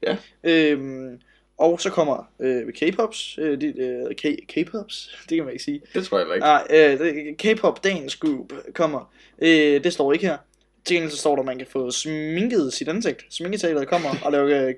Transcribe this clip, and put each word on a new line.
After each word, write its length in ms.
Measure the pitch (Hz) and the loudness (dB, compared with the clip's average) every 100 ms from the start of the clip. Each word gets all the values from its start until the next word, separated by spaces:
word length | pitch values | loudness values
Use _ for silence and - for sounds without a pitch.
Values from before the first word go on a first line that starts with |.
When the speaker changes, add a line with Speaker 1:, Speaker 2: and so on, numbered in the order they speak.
Speaker 1:
Ja. 120 | - 196 - _ | -4 -4 -8 _
Speaker 2:
Øhm, 760 | 165 165 151 139 135 131 131 120 _ _ _ - | 2 4 4 2 -4 -10 -12 -16 _ _ _ 0
og 240 | 160 170 | 2 2
så 80 | 196 | 0
kommer, 400 | 180 156 160 - - | 0 0 -2 -6 -6
øh, 220 | 131 123 113 | -2 -2 -4
K-pops, 640 | - 160 196 220 - - - | -2 -2 0 -4 -4 -12 -6
øh, 200 | 156 139 | -4 -2
de, 120 | 147 131 | -4 -4
øh, 340 | 127 123 123 - | -6 -4 -8 -4
K-, 320 | 151 - - | -4 -4 -6
K-pops, 640 | - 180 214 214 - - - | -6 -4 -8 -10 -14 -16 -20
<laughs> 120 | - | -6
det 60 | 165 | -4
kan 80 | 139 | -4
man 80 | |
ikke 100 | 120 | -8
sige. 180 | - 143 - | -8 -8 -6
Speaker 1:
Det 120 | - 185 | -8 -2
tror 120 | 95 | -2
jeg 100 | 82 | 0
heller 80 | 87 | 0
ikke. 100 | 151 | 4
Speaker 2:
Nej, 200 | 143 - | 4 6
øh, 300 | 156 147 135 | 6 8 6
det, 580 | 165 151 151 151 214 220 | 0 -2 -8 -2 0 2
K-pop 260 | 175 - | 0 0
Dance 340 | 196 180 135 - | -2 -2 -6 -4
Group 340 | 156 131 - 139 - | -2 -2 -6 -14 -10
kommer. 380 | - 156 131 - _ _ _ | -2 -2 -2 -10 _ _ _
Øh, 420 | 165 160 147 143 | 4 6 6 4
det 100 | 175 | 2
står 200 | 170 139 | 0 2
ikke 120 | 151 185 | 2 0
her. 100 | 143 _ _ _ _ - | -4 _ _ _ _ 0
Til 100 | 175 | 0
gengæld 160 | 156 | 0
så 60 | 143 | -2
står 180 | 151 139 | 0 0
der, 60 | |
at 40 | 131 | -2
man 120 | 127 | -6
kan 100 | 127 | -6
få 200 | 135 123 | -4 -4
sminket 840 | - 156 156 156 170 233 220 131 | -4 -4 -6 -4 -2 0 2 0
sit 140 | - 135 | -2 -4
ansigt. 380 | 196 196 123 - | -2 -4 -6 -10
Sminketeateret 580 | - 175 202 170 151 135 | -10 -6 -2 0 0 0
kommer 220 | 175 151 135 | -2 -2 -4
og 80 | 151 | 0
laver, 360 | 143 139 143 | 2 4 2
øh, 60 | 131 | 0